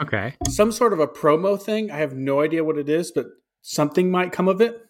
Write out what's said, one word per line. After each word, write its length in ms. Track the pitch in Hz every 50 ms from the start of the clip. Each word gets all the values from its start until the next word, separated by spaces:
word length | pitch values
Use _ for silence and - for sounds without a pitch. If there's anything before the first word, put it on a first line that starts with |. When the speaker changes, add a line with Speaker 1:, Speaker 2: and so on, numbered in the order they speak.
Speaker 1:
Okay. 320 | 147 - - 101 101 127 - - -
Speaker 2:
some 240 | - - - 214 226
sort 220 | 214 - 247 220 196
of 60 | 160
a 80 | 147
promo 540 | - - - 160 147 151 165 190 202 202 196
thing. 300 | - 220 214 220 214 196
I 60 | 143
have 180 | 151 156 139 135
no 260 | 131 135 139 139 143
idea 220 | 156 156 165 160 156
what 160 | 156 151 147
it 100 | 139 147
is, 220 | 156 170 175 -
but 160 | - 135 117 - - _ _ _ _ _
something 480 | - - - 160 147 143 - 185 180 180
might 220 | 180 180 180 180
come 160 | - - 180
of 120 | 190 185 190
it. 160 | 233 226 226 - -